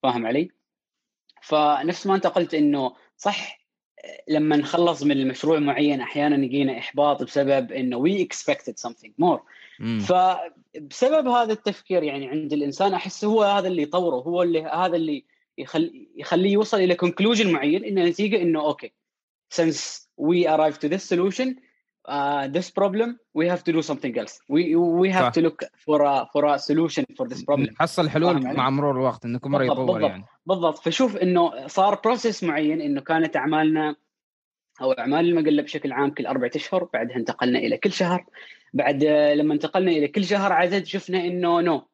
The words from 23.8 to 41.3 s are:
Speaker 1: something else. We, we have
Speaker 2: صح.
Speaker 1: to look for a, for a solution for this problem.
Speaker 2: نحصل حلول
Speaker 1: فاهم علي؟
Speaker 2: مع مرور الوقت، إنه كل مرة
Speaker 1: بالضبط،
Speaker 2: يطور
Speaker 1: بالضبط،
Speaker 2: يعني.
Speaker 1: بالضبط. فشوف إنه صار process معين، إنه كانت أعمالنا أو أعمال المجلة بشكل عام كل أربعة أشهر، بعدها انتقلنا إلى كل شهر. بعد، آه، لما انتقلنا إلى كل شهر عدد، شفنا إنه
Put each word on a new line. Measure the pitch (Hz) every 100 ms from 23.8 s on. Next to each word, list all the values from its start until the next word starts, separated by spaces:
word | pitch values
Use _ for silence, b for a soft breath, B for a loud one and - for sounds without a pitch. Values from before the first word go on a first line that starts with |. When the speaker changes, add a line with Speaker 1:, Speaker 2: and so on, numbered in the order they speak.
Speaker 1:
something | 156 135 139 117
else. | 107 - _
We, | 143 170 165
we | 175 170 190
have | 185 165
Speaker 2:
صح. |
Speaker 1:
to | 120
look | 165 - - _ -
for | 151
a, | 143 135 117
for | 147 147
a | 143
solution | - 151 165 - - -
for | 143
this | 120
problem. | - 143 143
Speaker 2:
نحصل | - 165 - 156
حلول | 143 170
Speaker 1:
فاهم | 165 127
علي؟ | 147
Speaker 2:
مع | 127
مرور | 135 143
الوقت، | 131 131 120 120
إنه | 123
كل | 139
مرة | 139
Speaker 1:
بالضبط، | 127 131
Speaker 2:
يطور | 127
Speaker 1:
بالضبط، | 113 -
Speaker 2:
يعني. | 92 101 _ -
Speaker 1:
بالضبط. | 185 170 156
فشوف | - 165 262 196
إنه | 185 180 170 - 135
صار | - 190 202 220
process | 240 233 208
معين، | 170 151 151 165
إنه | 147 139
كانت | 139 160 160 156
أعمالنا | 143 156 156 156 151 147 _ _ _ _ _ _ _ _
أو | 131
أعمال | - 117 151 170
المجلة | 170 151 147
بشكل | 147 151 143
عام | 127 139
كل | 143 135
أربعة | 131 123 156
أشهر، | - 185 175
بعدها | - 120 123
انتقلنا | 113 120 127 123
إلى | 120 -
كل | 202
شهر. | - 180 180 - B B B B
بعد، | 131 131 143
آه، | 151 151 147
لما | 147 151
انتقلنا | 147 156 190 185
إلى | 160 147
كل | 208 180
شهر | 202 196
عدد، | 170 180 196
شفنا | - 202 - 185
إنه | 175